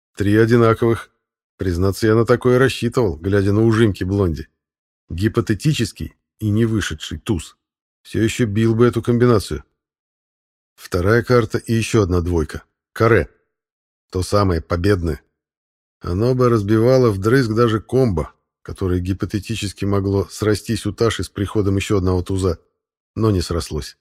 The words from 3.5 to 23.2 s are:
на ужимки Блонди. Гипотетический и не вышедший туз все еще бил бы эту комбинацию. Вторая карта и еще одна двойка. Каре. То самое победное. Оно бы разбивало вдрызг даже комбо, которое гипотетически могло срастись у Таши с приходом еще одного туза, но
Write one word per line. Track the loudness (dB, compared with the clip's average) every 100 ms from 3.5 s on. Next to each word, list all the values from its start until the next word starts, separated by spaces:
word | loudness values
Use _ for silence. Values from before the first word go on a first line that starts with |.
на | 2
ужимки | 2 4 2 0
Блонди. | -2 0 0 -2 -10 _ _ _ _ _ _
Гипотетический | -4 -2 -2 -2 -2 -2 -2 -4 -6 -14 _ _ _
и | -4
не | 0 0
вышедший | -2 -4 -10 -12 -14
туз | -6 -6 -6 _ _ _ _ _
все | -10 -2
еще | -2 -2 -2
бил | 0 0 2
бы | 2
эту | 2
комбинацию. | -2 2 4 2 0 -10 -12 _ _ _ _ _ _ _ _ _ _ _
Вторая | -8 -2 2 2
карта | 4 2 2 -4
и | -2
еще | -2 0 0
одна | 2 0
двойка. | 0 -2 -4 -8 -18 _ _
Каре. | 0 4 4 2 _ _ _ _ _ _ _ _
То | -8
самое | -2 0 0 -2
победное. | -2 -2 0 0 -2 -6 _ _ _ _ _ _ _ _
Оно | -6 -2 0 2
бы | 2
разбивало | 2 2 2 4 4 4
вдрызг | 2 2 2 2
даже | 2 2 0
комбо, | -2 0 0 0 -6 _ _ _
которое | -18 -6 -2 -2
гипотетически | -2 -6 -4 -6 -6 -8 -8 -6 -2
могло | -2 0 -2 -2
срастись | -4 -2 -2 -2 -6 -4
у |
Таши | -2 -2 -2
с | -8
приходом | -6 -4 -2 0 -2
еще | 0 0
одного | 0 -2
туза, | -2 -2 -2 -4 _ _ _ _ _
но | -2